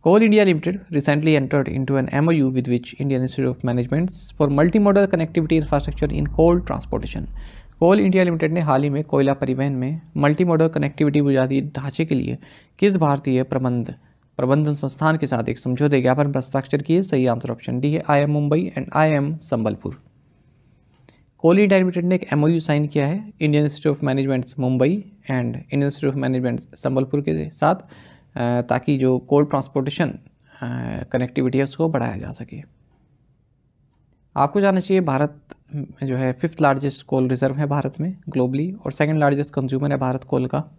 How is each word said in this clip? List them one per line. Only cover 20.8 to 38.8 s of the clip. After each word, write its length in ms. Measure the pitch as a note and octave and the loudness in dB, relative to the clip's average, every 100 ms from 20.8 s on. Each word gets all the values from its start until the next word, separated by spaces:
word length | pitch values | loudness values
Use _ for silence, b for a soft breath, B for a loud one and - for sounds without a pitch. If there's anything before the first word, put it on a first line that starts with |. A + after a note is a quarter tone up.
| _ b b b b _ | _ b b b b _
कोल 220 | D#3+ F#3+ | 4 4
इंडिया 200 | G#3 F#3+ | 6 4
लिमिटेड 260 | F#3 F3+ F3 | 2 0 0
ने 100 | F#3 | 0
एक 180 | - | 0
एमओयू 260 | D3 D3+ E3 | 0 2 2
साइन 280 | D#3+ D3 D3+ | 0 -2 0
किया 200 | D3 C#3 | 0 -2
है 260 | F#3+ G#3+ - | -2 -8 -4
इंडियन 220 | D#3 D3 | 0 2
इंस्टीट्यूट 340 | D3+ D3 D3+ C#3+ | 0 -2 -4 -2
of 60 | |
मैनेजमेंट 420 | C#3+ C3+ C3+ C3 B2+ - | -2 -2 0 -2 -4 -4
मुंबई 520 | B2+ B2+ C3 G3+ G3 - - | -2 2 2 0 -6 -20 -6
and 240 | C3 A#2+ A#2+ | -4 -4 -6
Indian 380 | - C#3+ C#3 | -6 -2 -2
Institute 220 | C#3 C#3+ C3+ | -2 -4 -2
of 80 | C3 | -2
Management 520 | B2+ B2+ A#2+ - - | -2 -2 -4 -10 -8
संबलपुर 440 | - C3 C3+ D3 | -4 -2 -2 -2
के 280 | C#3+ D#3 D3+ | -2 -4 -6
साथ, 260 | - D3+ F#3 - B B B B - | -2 0 0 -6 B B B B -6
अ, 240 | A#2+ B2 | -2 -2
ताकि 360 | A#2+ B2 - C#3 | 0 -2 0 0
जो 220 | C3 B2+ | 2 0
कोल 260 | - C#3+ D3 | 2 2 2
ट्रांसपोर्टेशन, 640 | C#3+ C3+ C#3 C3+ - D#3+ | -2 -4 -4 -4 -2 -4
अ, 100 | - - _ _ - A#2+ B2 A#2+ G#2 - | -4 -18 _ _ -12 -8 -6 -6 -8 -4
कनेक्टिविटी 460 | B2+ B2 C3+ B2+ C3 | -4 -2 -2 0 0
है 60 | |
उसको 260 | C#3 - E3 | -2 -2 -2
बढ़ाया 280 | D3 A#2 - | 0 -4 -6
जा 140 | - | -12
सके। 460 | - - - - _ _ _ _ _ _ _ _ _ _ _ _ _ _ _ _ - | -14 -14 -16 -18 _ _ _ _ _ _ _ _ _ _ _ _ _ _ _ _ -2
आपको 240 | C#3+ G#3 | 0 2
जानना 180 | G3 F#3 | 2 0
चाहिए 220 | F#3 F#3+ | 2 0
भारत 400 | E3+ C3+ D3 D3 _ - _ D3 | 2 0 -2 -4 _ -20 _ -10
में 100 | C#3 - | -10 -8
जो 140 | C3+ B2+ | -4 -2
है 160 | C3 | -2
फिफ्थ 280 | B2+ E3 - | -2 -4 2
लार्जेस्ट 440 | D3 C3+ C#3 C3+ - | 2 2 -2 -6 -4
कोल 240 | C3+ B2+ | 0 0
रिजर्व 260 | B2+ C3+ C3+ | 0 -2 -2
है 100 | D3 | -2
भारत 280 | C#3+ C3+ - | -2 -4 -4
में 180 | D#3+ F#3+ - | -6 -6 -6
globally 560 | C3+ B2+ C3+ E3+ G3 | -2 -2 -2 -4 -6